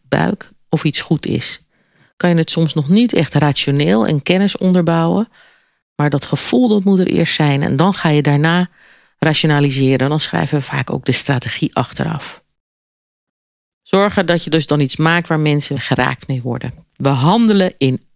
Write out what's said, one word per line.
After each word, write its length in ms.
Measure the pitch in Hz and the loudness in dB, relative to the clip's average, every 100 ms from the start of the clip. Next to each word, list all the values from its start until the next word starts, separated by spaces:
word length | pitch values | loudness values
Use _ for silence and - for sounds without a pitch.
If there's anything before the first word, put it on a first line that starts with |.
buik 480 | _ - 165 - - _ _ | _ -2 0 -4 -10 _ _
of 160 | 156 | -2
iets 160 | 156 - | -2 -4
goed 260 | - 156 - | -2 -4 -2
is. 360 | 127 - - _ _ _ _ _ - | -4 -4 -6 _ _ _ _ _ -2
Kan 80 | 180 | 0
je 60 | 170 | 2
het 140 | 160 | 0
soms 240 | - 160 | 0 -2
nog 140 | 160 139 | -2 2
niet 240 | 202 240 | 2 2
echt 220 | - 151 | 0 0
rationeel 720 | - 151 139 - 139 151 214 - | 2 2 0 0 0 2 2 2
en 160 | 151 | 0
kennis 340 | - 180 196 - | 0 0 0 0
onderbouwen. 720 | 185 185 170 165 165 185 226 _ _ _ _ _ _ - | 0 2 2 2 0 0 -2 _ _ _ _ _ _ -2
Maar 140 | 147 | 0
dat 140 | 143 | 0
gevoel, 440 | - - - 247 254 | -2 -4 0 2 2
dat 160 | 208 | 2
moet 140 | 190 190 | 2 2
er 80 | 180 | 2
eerst 280 | - 170 | 0 0
zijn. 280 | - 147 139 | 0 0 2
En 140 | - 135 | 0 2
dan 180 | 180 | 2
ga 140 | 190 165 | 0 0
je 140 | 147 | 2
daarna 460 | 147 143 160 175 180 _ _ _ _ _ | 2 2 2 0 -2 _ _ _ _ _
rationaliseren. 920 | 160 151 160 147 143 135 131 131 135 | -2 0 2 2 2 2 2 2 0
Dan 120 | 151 | -2
schrijven 380 | - - 143 147 | -2 -4 -2 -4
we 60 | |
vaak 260 | 135 139 127 | -4 -6 -4
ook 140 | 135 | -4
de 80 | - | -2
strategie 640 | 127 - 127 117 - 151 | -2 0 -2 -4 -6 -4
achteraf. 680 | - 123 - - 139 - - _ _ _ _ _ _ _ _ _ _ _ _ _ _ | -4 -4 -4 -6 -6 -10 -18 _ _ _ _ _ _ _ _ _ _ _ _ _ _
Zorgen 440 | - 190 202 208 175 | -2 0 2 0 0
dat 180 | 170 | 0
je 60 | 151 | 0
dus 160 | 156 147 | -2 0
dan 140 | 147 | 0
iets 160 | 135 - | 0 0
maakt 320 | 156 170 165 | 0 0 0
waar 120 | 156 | -2
mensen 400 | 151 147 - 139 | 0 0 -2 -4
geraakt 480 | - 127 131 135 - | -2 -2 -2 -4 -6
mee 140 | 131 | -6
worden. 320 | 123 120 123 - - - | -4 -6 -8 -12 -18 -4
We 120 | 139 | -2
handelen 680 | 135 147 226 226 196 185 - | 2 2 4 4 2 0 0
in 240 | 135 131 _ | -2 -2 _